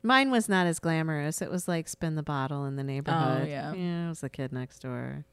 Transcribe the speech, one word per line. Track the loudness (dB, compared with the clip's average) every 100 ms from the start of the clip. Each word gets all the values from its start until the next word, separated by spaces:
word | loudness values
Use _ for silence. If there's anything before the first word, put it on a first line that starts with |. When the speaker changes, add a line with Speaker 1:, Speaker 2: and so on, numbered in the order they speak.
Speaker 1:
Mine | 4 4 6
was | 4 4
not | 4 4
as | 4
glamorous. | 2 2 2 0 -2 -2
It | -2
was, | -2 0
like, | -2 -2
Spin | -4 -2 -2
the |
Bottle | -2 -2 0 -2
in | -4 -4
the |
Neighborhood. | -4 -4 0 2 4 2
Speaker 2:
Oh, | 0
yeah. | -4 -6
Speaker 1:
Yeah, | -4 -4 -2 -4
it |
was | -6
the | -8
kid | -6 -6
next | -6 -8 -10
door. | -8 -6 -6 -10 -12